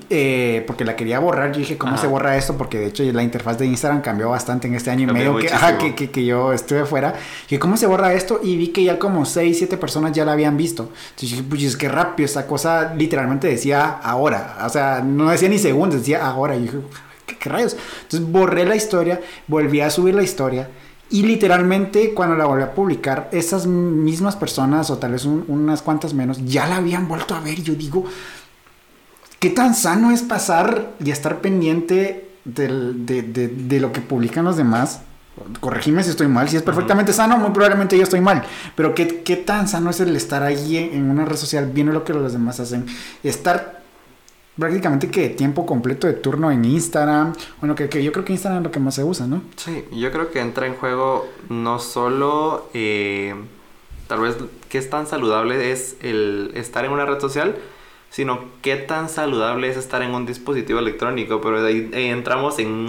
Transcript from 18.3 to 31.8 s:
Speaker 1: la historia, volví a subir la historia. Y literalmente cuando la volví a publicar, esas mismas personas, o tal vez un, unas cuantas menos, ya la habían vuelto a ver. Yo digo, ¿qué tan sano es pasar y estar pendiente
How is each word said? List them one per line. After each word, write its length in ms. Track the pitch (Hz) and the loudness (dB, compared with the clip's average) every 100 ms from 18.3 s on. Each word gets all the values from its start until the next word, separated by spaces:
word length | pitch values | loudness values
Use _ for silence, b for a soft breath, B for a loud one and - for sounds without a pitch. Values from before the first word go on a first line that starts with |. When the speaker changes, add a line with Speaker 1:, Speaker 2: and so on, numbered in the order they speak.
| 180 185 175 175 | 4 4 4 2
Speaker 1:
la 100 | 214 | 2
historia, 460 | 214 185 165 175 B B - | 2 0 2 0 B B -2
volví 320 | 156 147 147 | 0 2 2
a 100 | 147 | 2
subir 260 | 151 180 190 | 2 4 4
la 80 | |
historia. 460 | 185 - 131 127 135 B B B - | 2 0 -2 -2 -4 B B B -2
Y 100 | 202 | 2
literalmente 920 | 214 226 196 180 180 190 196 208 220 | 4 4 4 4 4 2 2 2 2
cuando 220 | 214 180 160 | 2 2 2
la 80 | 151 | 2
volví 180 | 135 | 2
a 100 | 135 | 0
publicar, 560 | 160 196 147 139 135 147 | 0 0 0 -2 -2 -2
esas 360 | 143 165 190 175 | -2 0 0 2
mismas 680 | 175 175 160 156 160 196 202 | 2 2 2 2 2 0 -2
personas, 540 | 147 - 135 151 151 | -4 0 2 2 0
o 80 | 135 | -2
tal 160 | 135 | -2
vez 100 | 123 | -2
un, 220 | 139 151 156 | 0 -2 0
unas 340 | 147 151 151 | 0 0 0
cuantas 320 | - 156 160 | 0 -2 -2
menos, 300 | 143 127 131 | -2 -2 -2
ya 240 | 127 139 147 | -2 0 0
la 80 | 180 | 0
habían 320 | 175 175 180 | 0 0 -2
vuelto 280 | 160 - 165 | -4 -4 -6
a 40 | |
ver. 220 | 151 160 | -6 -6
Yo 100 | 165 147 | -4 -4
digo, 280 | 147 170 185 B B B B _ _ _ _ _ _ _ - - | -2 -2 -4 B B B B _ _ _ _ _ _ _ -20 -2
¿qué 100 | 180 | 0
tan 220 | 339 247 233 | 4 4 4
sano 360 | 180 180 233 | 2 4 4
es 100 | 240 | 4
pasar 680 | - 208 - 170 196 220 - - | 2 -2 2 2 2 0 -4 -4
y 100 | 147 | -4
estar 260 | 139 156 139 | -2 -2 -2
pendiente 840 | 196 190 160 165 | 0 2 2 2